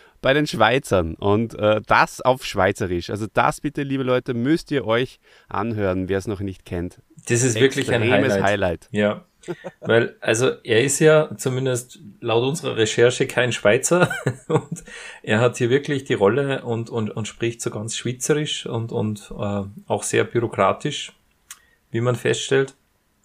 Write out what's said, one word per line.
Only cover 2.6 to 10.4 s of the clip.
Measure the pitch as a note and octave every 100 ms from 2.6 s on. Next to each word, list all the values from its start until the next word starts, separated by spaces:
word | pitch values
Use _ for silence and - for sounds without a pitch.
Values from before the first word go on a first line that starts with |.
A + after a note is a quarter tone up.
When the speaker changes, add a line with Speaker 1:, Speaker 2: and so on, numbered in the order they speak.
| F#2+ G#2 G2 F2+ -
Speaker 1:
Also | G#2 G#2+
das | - B2 -
bitte, | D3+ C#3+
liebe | C#3 C3+
Leute, | B2+ B2+ B2+
müsst | A#2 B2 E3 -
ihr | C#3+ G#2+
euch | A2+ B2+ - _ _ _
anhören, | F#2+ A2 G#2+ G2 F#2 F#2
wer | G2
es | G2
noch | G2
nicht | G2+ F#2
kennt. | - F2+ F2 - _ - -
Speaker 2:
Das | A#2+
ist | B2+ G#2+
wirklich | C3+ C#3 A#2+
ein | A#2+
Speaker 1:
Extremes | A2 G#2 C3
Speaker 2:
Highlight. | G2 F#2+
Speaker 1:
Highlight. | G#2 F#2+ E2 -
Speaker 2:
Ja. | G#2 G#2 B2+ _ _ - F3 - -
Weil, | - A2+ - -
also, | A2 A2